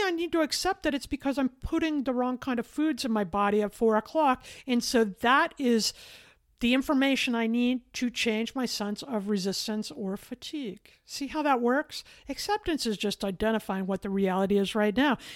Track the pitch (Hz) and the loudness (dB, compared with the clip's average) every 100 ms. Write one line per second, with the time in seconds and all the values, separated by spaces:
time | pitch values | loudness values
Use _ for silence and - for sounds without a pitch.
0 | 381 330 339 330 302 - 359 381 311 285 | 2 0 0 0 0 0 -2 -2 -2 -2
1 | - 269 277 269 262 - - 330 320 294 | -4 -4 -2 0 -2 -2 -4 0 0 0
2 | 262 247 247 247 277 240 - - 311 254 | 0 0 0 -2 -2 -4 -4 0 0 0
3 | 254 214 185 202 202 208 208 - 226 214 | 0 0 0 0 2 2 0 2 2 2
4 | - 320 285 254 - - - 240 - 240 | 2 2 2 2 -4 -14 -2 0 2 2
5 | 214 180 233 277 330 - 254 226 - - | 2 0 2 4 2 0 2 4 2 -4
6 | - - - _ _ _ 240 262 262 262 | -14 -20 -20 _ _ _ 2 2 2 2
7 | 269 262 262 233 226 240 247 254 - - | 4 2 0 0 0 2 2 0 -6 -4
8 | 247 - 240 214 226 262 240 - 208 208 | -4 -2 -2 -2 -4 -4 -4 -4 -4 -6
9 | 277 220 196 202 190 185 - 214 - - | -6 -4 -2 -2 -2 -4 -4 -6 -6 -8
10 | 190 202 - 247 - 302 233 185 - _ | -6 -6 -10 -14 -10 -8 -8 -10 -18 _
11 | - - 277 311 294 247 240 277 302 - | -16 -10 -6 -2 2 2 2 0 -2 -10
12 | - - - 269 - 427 - 294 233 196 | -16 -18 -12 -8 -2 -2 -2 -2 -2 -2
13 | 202 - 202 180 214 220 - 190 190 190 | -4 -2 -6 -2 0 0 -2 -4 -2 -4
14 | 196 196 190 185 196 202 190 220 214 208 | -2 0 2 2 2 2 2 2 2 4
15 | 285 226 - | 2 2 -4